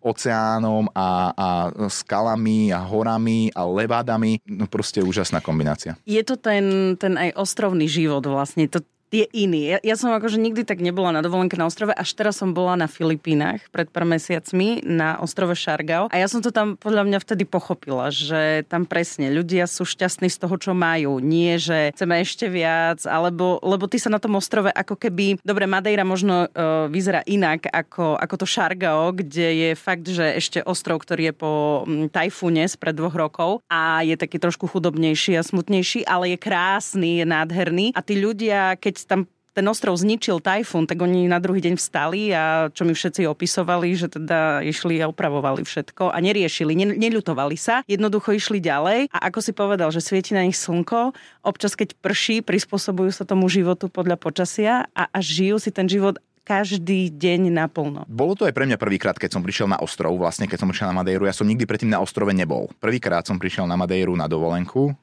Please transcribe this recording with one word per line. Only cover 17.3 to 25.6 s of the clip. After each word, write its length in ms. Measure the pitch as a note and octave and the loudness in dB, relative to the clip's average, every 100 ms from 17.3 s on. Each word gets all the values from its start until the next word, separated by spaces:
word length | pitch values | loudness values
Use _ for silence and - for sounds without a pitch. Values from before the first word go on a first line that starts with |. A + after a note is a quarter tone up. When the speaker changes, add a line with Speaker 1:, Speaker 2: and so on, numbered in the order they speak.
| G#3+ G3+ | -2 0
Speaker 2:
pochopila, 640 | F3+ - F3+ - C3 C3+ | -2 -2 -8 -4 -2 -2
že 500 | C#3+ D3+ D#3+ D#3 D#3 D3+ | -4 -2 0 2 0 -2
tam 160 | E3+ | -4
presne 480 | F3 E3+ E3+ - C3+ | 0 -2 -2 -2 0
ľudia 320 | D3 E3+ F3+ | 0 2 0
sú 180 | F3 - | 0 -2
šťastní 460 | F3+ - F3+ - F3+ | -6 -2 -2 0 -2
z 80 | - | -2
toho, 180 | F3+ F3+ | -4 -4
čo 100 | G3 F3+ | -2 0
majú. 400 | E3 E3 C#3+ C3+ | 2 2 0 0
Nie, 400 | C#3 E3 E3+ E3+ | 2 2 2 2
že 320 | E3 D#3+ D3 - | 0 2 0 0
chceme 240 | F3+ E3+ | 0 0
ešte 240 | F3+ - A3 | 0 -4 -4
viac, 540 | F3+ E3 E3 E3 E3 - | 0 0 2 0 -2 -2
alebo, 480 | D#3+ F3 E3+ F3+ F3 | 0 0 2 0 2
lebo 240 | F#3+ G3 G3 | 0 0 0
ty 80 | B3 | -2
sa 160 | A#3 | 0
na 80 | G#3+ | 0
tom 160 | G#3+ G3 | 0 0
ostrove 320 | - G#3+ G3 | 0 2 2
ako 260 | - F#3+ | 0 -4
keby... 460 | G3+ A#3 F3+ G3 F#3+ | -4 -2 0 0 0
Dobre, 240 | - G#3 | 0 0